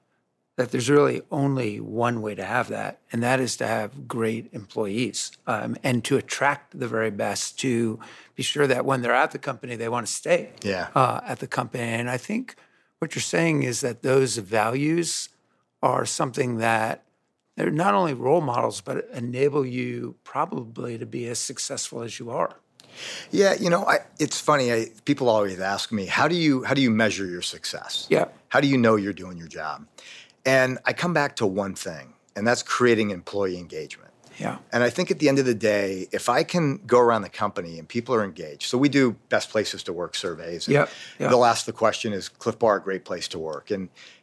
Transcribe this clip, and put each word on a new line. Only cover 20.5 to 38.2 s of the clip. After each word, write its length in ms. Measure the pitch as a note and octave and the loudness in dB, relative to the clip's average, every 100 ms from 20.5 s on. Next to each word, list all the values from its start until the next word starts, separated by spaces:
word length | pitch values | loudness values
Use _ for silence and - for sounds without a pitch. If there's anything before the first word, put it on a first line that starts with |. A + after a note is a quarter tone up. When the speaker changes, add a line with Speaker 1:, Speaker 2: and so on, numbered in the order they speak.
| D3+ A2+ A#2 B2 A2+ | -6 -8 -8 -8 -8
Speaker 1:
to 80 | A2+ | -8
be 200 | B2 A#2+ | -8 -6
as 100 | A#2 | -6
successful 640 | - B2+ - C3 - A#2+ | -8 -8 -8 -8 -8 -8
as 180 | A#2 - | -10 -10
you 100 | A#2 | -8
are. 280 | C#3 - - _ _ - - - - - | -4 -4 -6 _ _ -20 -16 -12 -12 -2
Speaker 2:
Yeah, 220 | - G3 | 4 4
you 160 | - F3+ | 4 2
know, 160 | E3+ - | 2 2
I, 140 | - - - | 0 0 -4
it's 200 | D3 - | -4 0
funny. 320 | - D3 B2 | 2 2 4
I, 200 | A2+ A2 - - | 0 -2 -4 -2
people 240 | C#3 B2 | 2 4
always 300 | A2 G2+ F2+ | 4 2 -2
ask 320 | F#2+ G2 - | -2 -2 -2
me, 140 | G#2+ F#2 | -4 0
"How 220 | A2+ C#3+ | 2 2
do 80 | F3 | 4
you, 280 | D#3+ C3 | 2 2
how 100 | - | 2
do 80 | C#3 | 2
you 100 | B2+ | 4
measure 340 | A2 A2 F#2+ F#2+ | 4 2 0 -6
your 160 | F2 | -6
success? 640 | - E2 - - - - - | -8 -8 -10 -10 -8 -8 2
Speaker 1:
Yeah. 160 | - - - - | 2 2 -4 -2
Speaker 2:
How 120 | C3 | 2
do 60 | C#3+ | 4
you 100 | C3+ | 6
know 180 | A2+ G#2+ | 6 4
you're 180 | G2+ | 2
doing 240 | F2 F#2 F2 | -6 -10 -14
your 100 | E2 | -14
job?" 380 | D#2+ D#2 C#2+ - - - - - _ C3 | -10 -10 -10 -14 -20 -20 -20 -20 _ 2
And 320 | C3+ B2+ B2+ - | 4 4 0 -2
I 80 | |
come 200 | A#2+ F3 | -2 0
back 220 | D#3+ C#3+ - | 0 0 0
to 80 | G#2+ | 0
one 260 | F#2+ G2 F#2+ | 0 -4 -6
thing, 380 | F#2 D#2 C2+ _ _ G2+ | -10 -10 -14 _ _ -2
and 100 | A2 | 0
that's 140 | A#2+ | 0
creating 460 | - - B2 A2 G#2 | 0 2 4 4 2
employee 480 | F#2 - G2+ F#2+ F2+ | -4 -6 -4 -2 -4
engagement. 540 | E2 D#2+ C#2+ - - _ - - | -10 -12 -12 -14 -20 _ -20 -8
Speaker 1:
Yeah. 200 | - - - | -8 -8 -4
Speaker 2:
And 120 | A#2+ | 0
I 60 | A#2+ | 2
think 200 | D3 F3+ | 2 -2
at 80 | D#3+ | 2
the 100 | D3 | 4
end 100 | C#3 | 4
of 60 | B2+ | 4
the 100 | G#2+ | 2
day, 520 | G#2+ G#2 G2 F#2+ F#2 | 2 2 0 -4 -4
if 160 | G2+ - | -2 0
I 160 | B2+ | 0
can 340 | E3 F3+ D3 - A#2 | 2 0 0 -2 4
go 140 | B2 | 6
around 220 | A#2+ A2 | 6 4
the 80 | F#2 | 0
company 500 | - G#2 G2 E2+ E2 | -4 -4 -4 -10 -12
and 80 | D#2 | -8
people 260 | A#2 A#2 | -6 0
are 100 | A#2 | 0